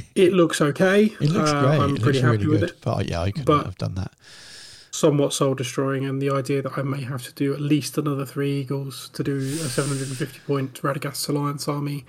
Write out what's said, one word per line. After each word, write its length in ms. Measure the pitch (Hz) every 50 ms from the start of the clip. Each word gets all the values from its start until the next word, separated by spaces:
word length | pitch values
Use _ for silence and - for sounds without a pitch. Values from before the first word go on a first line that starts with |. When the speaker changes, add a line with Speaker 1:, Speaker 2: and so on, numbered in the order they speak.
| - - -
Speaker 1:
It 160 | 190 190 170
looks 300 | 190 180 170 156 - -
okay. 420 | 156 143 135 - 190 185 196 208 214 214 - -
Speaker 2:
It 80 | - 147
looks 220 | 170 - 156 151
Speaker 1:
Uh, 100 | 147 143
Speaker 2:
great. 180 | 139 135 156 147
Speaker 1:
I'm 180 | 143 143 139
Speaker 2:
It 60 | 135
Speaker 1:
pretty 180 | 107 143 135 131
Speaker 2:
looks 0 | 123 120
Speaker 1:
happy 40 | 110 104
Speaker 2:
really 80 | 101 151
Speaker 1:
with 120 | 151 156
Speaker 2:
good. 100 | 170 175
Speaker 1:
it. 60 | - -
Speaker 2:
But, 260 | - 120 - 104 95
yeah, 140 | - - 85
I 100 | 85 101
couldn't 120 | 98 160 127
Speaker 1:
But 220 | 156 151 143 -
Speaker 2:
have 100 | - 95
done 200 | - 113 107 101
that. 180 | 95 92 - _ _ - - - - - - - - - - - - - _
Speaker 1:
somewhat 440 | - - - 160 147 143 143 139 -
soul 180 | - 147 135 131
destroying, 520 | 131 127 123 - 147 135 135 135 131 135
and 160 | 135 135 135
the 80 | 139 139
idea 320 | 139 139 123 143 143 135
that 160 | 139 131 - 151
I 20 |
may 200 | 135 139 131 143
have 200 | 131 117 143 123 -
to 100 | - -
do 180 | - 143 139
at 80 | 139 147
least 380 | 147 143 151 143 131 - - 156
another 260 | 147 151 139 135 139
three 340 | 131 - 143 143 143 139 139
eagles 500 | 135 127 143 139 139 135 127 - - -
to 100 | - -
do 140 | 135 147 139
a 320 | 135 135 135 143 165 165 131
seven 220 | - 156 139 143
hundred 180 | 139 135 135 135
and 80 | 131
fifty 220 | 123 139 127 - -
point 400 | - - 143 139 131 131 - -
Radagast 480 | - 143 139 143 - 143 - - - -
Alliance 400 | 147 147 143 143 147 143 - 156
army 380 | 143 143 143 143 143 143 -